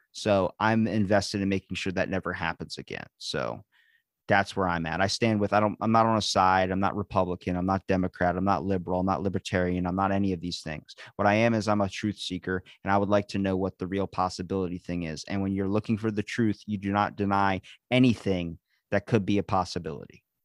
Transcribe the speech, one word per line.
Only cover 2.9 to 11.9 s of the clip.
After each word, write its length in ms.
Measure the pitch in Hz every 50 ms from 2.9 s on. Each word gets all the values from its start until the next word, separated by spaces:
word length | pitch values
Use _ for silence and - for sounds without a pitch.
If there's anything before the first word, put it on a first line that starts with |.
| 50 50 50 - _ _
So 440 | - - - 73 62 57 58 55 - _ _ _ _ _ _ _ _ _ _ _ _ -
that's 260 | 107 101 98 - -
where 140 | 98 95 90
I'm 180 | 87 85 82
at. 140 | 80 82 85
I 80 | 98 98
stand 320 | - - 120 113 110 104
with, 120 | 104 101
I 60 | 101 104
don't, 180 | 107 107 - -
I'm 100 | 101 110
not 160 | 113 113 113
on 100 | 113 113
a 60 | 107
side. 480 | 101 - - 98 92 92 92 95 92 92
I'm 80 | 92 92
not 160 | 101 98 -
Republican. 600 | 104 101 - - 95 92 90 90 - - 92 90
I'm 100 | 90 90
not 180 | 95 95 95 - -
Democrat. 480 | 95 92 92 90 - - 92 87 87
I'm 80 | 90 95
not 200 | 98 98 76 80
liberal. 360 | 95 98 92 85 87 92 90
I'm 60 | 92
not 160 | 95 92 69
libertarian. 640 | 92 98 87 95 - - - 92 90 90 90 90 90
I'm 100 | 90 90
not 160 | 95 98 98
any 200 | 98 98 101 98
of 80 | 92 85
these 200 | 87 87 82 -
things. 340 | - 80 78 - - - - - - - -
What 100 | - 101
I 80 | 101 104
am 180 | 110 117 117 117
is 120 | 110 95
I'm 140 | 107 104 104
a 80 | 101
truth 300 | 92